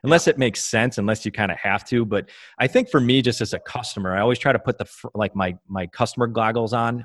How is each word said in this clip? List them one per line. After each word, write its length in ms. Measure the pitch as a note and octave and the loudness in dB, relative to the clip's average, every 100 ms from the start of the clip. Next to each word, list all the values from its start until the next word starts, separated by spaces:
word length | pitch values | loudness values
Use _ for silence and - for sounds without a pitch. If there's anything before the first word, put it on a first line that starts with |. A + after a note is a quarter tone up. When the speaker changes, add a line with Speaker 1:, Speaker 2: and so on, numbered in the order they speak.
Speaker 1:
unless 240 | C3 E3 E3+ | 2 4 4
Speaker 2:
Yeah. 60 | |
Speaker 1:
it 60 | C3+ | 2
makes 260 | B2 - | 0 0
sense, 340 | - A2+ B2 A#2 | -2 0 0 0
unless 260 | G#2 A2 | -2 -2
you 60 | A2 | -4
kinda 240 | A2 G2+ E2 | -2 -2 -2
have 220 | G2 G2+ | -2 -4
to. 200 | - A#2+ | 0 -2
But 240 | A2+ G2+ F#2 - - - | 0 -2 -4 -14 -20 -2
I 80 | B2+ | 0
think 240 | B3+ B3+ | 2 2
for 80 | D3 | 2
me, 220 | B2 C3+ | 4 4
just 180 | B2 A2 | 2 0
as 120 | G#2+ | -4
a 80 | - | -4
customer, 560 | - B2 A#2 G#2+ F#2 F#2+ | -8 -12 -10 -6 -2 2
I 40 | |
always 200 | A2+ A#2+ | 2 2
try 100 | C#3 | 2
to 80 | A#2+ | 2
put 200 | - - | 0 -4
the 80 | G2+ | -8
fr-, 200 | - - | -10 -10
like, 220 | G#2 G#2+ G2 | -4 -2 0
my, 200 | F#2 F2+ - | -2 -4 -8
my 180 | F#2+ F2 | -8 -8
customer 400 | - A#2+ - A#2 | -2 -2 0 -2
goggles 460 | A2+ A2 A#2 A2 | 0 0 0 -2
on 320 | A#2 A#2 A#2+ | 0 -2 -4